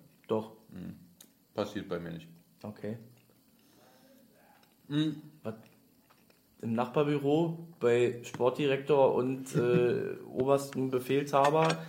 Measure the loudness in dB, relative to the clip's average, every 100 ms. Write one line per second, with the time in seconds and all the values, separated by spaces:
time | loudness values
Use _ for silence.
0 | -20 _ -4 -4 -4 -14 -20 -14 -14 -16
1 | -20 -20 -20 _ _ -6 -6 -6 -8 -8
2 | -8 -12 -16 -20 _ _ -16 -12 -10 -12
3 | -16 -20 _ _ _ _ _ _ _ _
4 | _ -20 _ _ _ _ _ _ -4 -2
5 | -2 -4 -14 -12 -12 -12 -18 _ _ _
6 | _ _ _ _ _ _ -4 -2 0 0
7 | 2 0 2 2 2 -4 -12 0 2 4
8 | 4 0 -10 0 0 2 0 0 2 4
9 | 6 4 0 -4 -4 0 2 4 4 0
10 | -4 -8 -8 -2 2 2 0 -4 -2 -2
11 | 0 -2 2 4 4 4 2 0